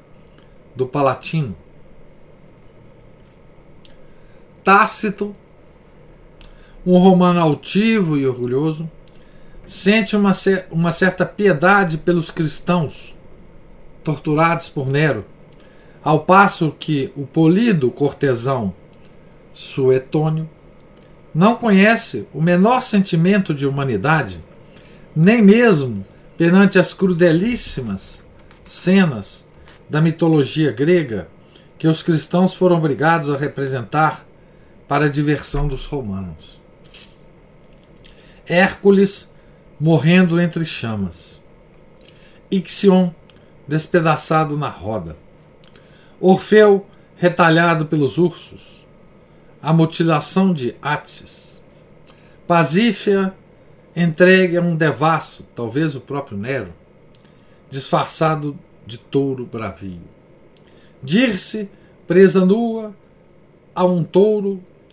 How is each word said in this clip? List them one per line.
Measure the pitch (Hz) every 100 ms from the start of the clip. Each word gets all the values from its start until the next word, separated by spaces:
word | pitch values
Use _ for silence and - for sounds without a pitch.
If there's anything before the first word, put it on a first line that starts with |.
| - - - - - - -
do | - 127
Palatino. | 147 139 123 - 165 131 90 - - - - - - - - - - - - - - - - - - - - - - - - - - - - - -
Tácito, | 196 202 214 - 214 196 208 202 _ - - - _ - - - - - - - - - 180
um | 180
romano | 190 180 180 175
altivo | 160 143 - 190 226 220 165 147
e | 131
orgulhoso, | 120 120 131 156 156 165 - - - - - - - -
sente | - 190 220 196 208
uma | 202
cer-, | 190 196 190 -
uma | 165 170
certa | 165 185 - 165
piedade | - 202 151 180 202 185 156
pelos | - 175 151
cristãos | - 156 - - 180 139 - - - - - - - - - - - -
torturados | 143 156 151 165 165 -
por | 151 131
Nero, | 139 156 110 - - - - - - - -
ao | 143 156
passo | - 190 196 - 156 -
que | - 143 131 143
o | 135
polido | 165 160 185 240 170 120
cortesão | - 143 - 143 117 127 127 98 - - - - - - - -
Suetônio | - - - 131 131 131 156 156 160 160 - - - - - - - -
não | 151 208 240
conhece | 233 190 208 226 - 107 -
o | 151
menor | 165 175 208 254
sentimento | - 208 190 165 175 202 190
de | 143 139
humanidade, | 135 135 104 139 160 104 85 - - - - - - - 156
nem | 175 240
mesmo | 196 226 233 156 131 101 98 - - -
perante | 170 190 196 185
as | 170
crudelíssimas | - 190 170 175 160 233 240 - - 113 98 - - - - - -
cenas | - - 180 196 170 110 - - - - - - -
da | 151
mitologia | 160 156 165 156 123 156 147
grega | 110 147 180 135 104 82 - - - - -
que | 156
os | 156
cristãos | - 156 - 175 185
foram | - 180 170
obrigados | 156 131 151 165 147
a | 139
representar | 143 - 135 131 104 151 156 - - _ - - - - -
para | 143 147
a |
diversão | 139 147 139 - 139 147
dos | 131 -
romanos. | 147 107 95 90 78 - - _ _ - - - - - - _ - - - _ - - - - - -
Hércules | 175 190 - 196 196 196 - - - - - - -
morrendo | 156 156 156 180 180 170
entre | 175 165
chamas. | 160 - 117 107 95 - - - - - _ - - - - - - - -
Ixion | 196 - - 196 185 180 - - - _ - -
despedaçado | 156 - 180 160 151 - 160 151 147
na | 131
roda. | - 98 110 80 76 - - _ _ - - - - - -
Orfeu | 185 190 - 214 214 196 - - _ -
retalhado | 175 170 165 160 170 160 156
pelos | 156 135 160
ursos. | 175 - - 95 - - _ _ - - _ _ _ -
A | 143
mutilação | 165 160 - 165 156 - 190 190
de | 160 120 -
Atis. | 143 147 - - - - - - - _ _ - - - - - -
Pasífia | 170 147 175 233 196 208 196 190 - _ _ - - _ 165
entregue | 170 156 180 185 185 175
a |
um | 175 160
devasso, | 156 117 160 156 - - - -
talvez | 117 127 160 131
o |
próprio | - 139 - 98
Nero, | 117 135 92 85 _ _ _ _ _ _ _ _ -
disfarçado | 135 - 160 135 - 160 156 147 139 - _ -
de | 120
touro | _ 139 139 127 120
bravio. | 113 104 - 98 87 82 _ _ _ _ _ _ _ - _
Dirce | 135 196 254 185 - 214 202 - _ _ -
presa | 175 190 185 185
nua | 220 233 226 214 202 _ _ _ _ _ _ _ 175
a |
um | 180 180
touro | 151 185 214 214 196 190 - _ _